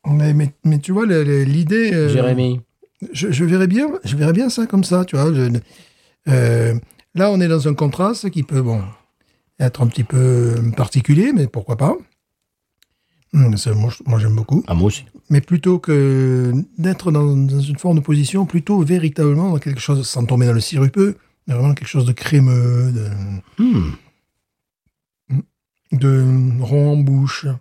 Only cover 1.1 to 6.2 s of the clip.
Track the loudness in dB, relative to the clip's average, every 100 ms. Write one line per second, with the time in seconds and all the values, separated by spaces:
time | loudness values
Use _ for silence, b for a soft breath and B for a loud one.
1.1 | 0 2 0 0 0 0 0 0 0 0
2.1 | 2 0 0 -2 -4 -10 _ _ _ -14
3.1 | -6 -2 0 2 2 2 0 -2 -4 -6
4.1 | -2 0 2 0 -2 0 0 0 -2 0
5.1 | 0 0 0 0 -2 b b b b b
6.1 | b